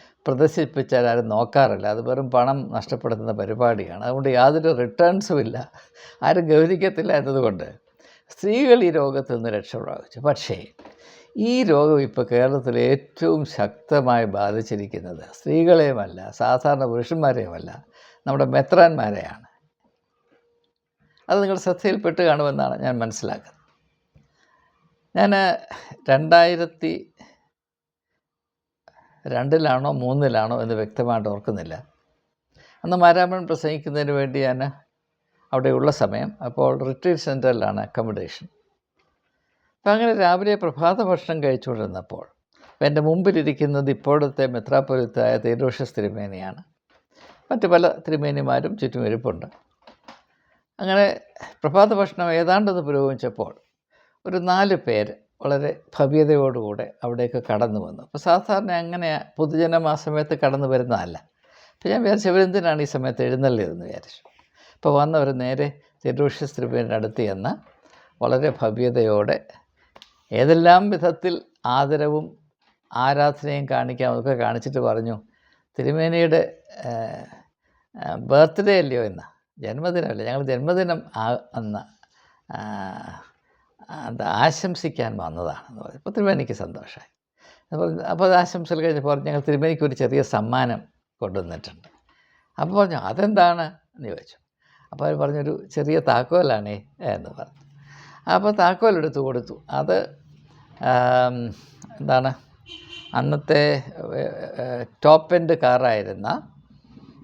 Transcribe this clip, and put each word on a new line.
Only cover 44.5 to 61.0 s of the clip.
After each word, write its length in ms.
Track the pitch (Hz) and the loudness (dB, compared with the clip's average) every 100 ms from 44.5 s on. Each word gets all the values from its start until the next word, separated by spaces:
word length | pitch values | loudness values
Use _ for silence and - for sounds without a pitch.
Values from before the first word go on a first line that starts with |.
| 123 104 135 135 131 120 117 117 117 | -2 -2 0 0 -2 -2 0 0 2
തെയോഡോഷ്യസ് 580 | 117 117 131 - 127 - | 0 -2 -2 -4 -6 -6
തിരുമേനിയാണ്. 640 | 104 107 101 95 95 - - _ _ _ _ _ - _ _ | -6 -6 -10 -12 -14 -14 -20 _ _ _ _ _ -20 _ _
മറ്റു 160 | 247 196 | -4 4
പല 220 | 170 170 | 4 4
തിരുമേനിമാരും 880 | - 160 156 147 143 135 127 147 208 | 0 -4 -4 -2 -4 -2 -2 -2 -6
ചുറ്റും 280 | 131 123 117 | -6 -4 -4
ഇരിപ്പുണ്ട്. 400 | 117 123 82 - - _ _ - _ - - _ _ _ _ _ - | -2 -4 -6 -10 -20 _ _ -20 _ -20 -20 _ _ _ _ _ -10
അങ്ങനെ 420 | 190 190 202 - - - - - | 0 2 2 0 -10 -20 -20 -6
പ്രഭാത 300 | 151 180 214 | 0 6 6
ഭക്ഷണം 380 | 208 196 - 170 | 4 -2 -2 -2
ഏതാണ്ടൊന്ന് 500 | 165 170 190 208 180 | 0 2 2 2 -2
പുരോഗമിച്ചപ്പോൾ 800 | 147 139 139 131 123 - 101 - _ _ _ _ _ _ - | -2 0 0 -2 -6 -6 -8 -10 _ _ _ _ _ _ -6
ഒരു 100 | 185 | -4
നാല് 400 | 175 185 196 180 | 0 2 2 0
പേര് 380 | - 110 107 - _ _ | 0 0 -2 -6 _ _
വളരെ 380 | 139 139 143 - _ - | -4 -2 -2 -6 _ -2
ഭവ്യതയോടുകൂടെ 960 | 143 151 151 151 135 123 107 104 113 - | 2 4 4 4 2 0 -4 -6 -10 -8
അവിടേക്ക് 380 | 120 120 123 127 123 | -6 -4 -4 -4 -2
കടന്നു 280 | 107 117 104 | 0 0 -2
വന്നു. 220 | 87 - | -8 -12
അപ്പോൾ 160 | - 147 | -14 -6
സാധാരണ 540 | 185 175 202 196 208 | 0 2 2 -2 -2
അങ്ങനെ 520 | 175 170 175 170 151 - - | -4 -4 -6 -4 -4 -6 -4
പൊതുജനം 520 | 156 160 165 165 160 | -2 0 2 2 0
ആ 60 | |
സമയത്ത് 440 | 147 - 151 151 156 | -2 -2 -4 -2 0
കടന്നു 280 | 143 135 135 | 0 0 0
വരുന്നതല്ല. 600 | 131 123 110 | 0 0 -2